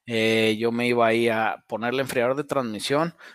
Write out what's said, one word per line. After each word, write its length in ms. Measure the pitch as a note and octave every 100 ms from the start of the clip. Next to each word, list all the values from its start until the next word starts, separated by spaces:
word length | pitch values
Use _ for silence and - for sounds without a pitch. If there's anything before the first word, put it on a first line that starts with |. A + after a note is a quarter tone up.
| -
Eh, 500 | A2+ A2+ A2+ A2 A2
yo 120 | A#2
me 160 | A#2 B2
iba 200 | A#2+ A2+
ahí 220 | A2+ A#2
a 360 | A2+ A2 - -
ponerle 360 | G#2+ A#2+ B2+
enfriador 320 | B2+ C3 A#2+ C3+
de 80 |
transmisión, 720 | C#3+ C#3 A#2+ G2+ - C#3 E3+ - -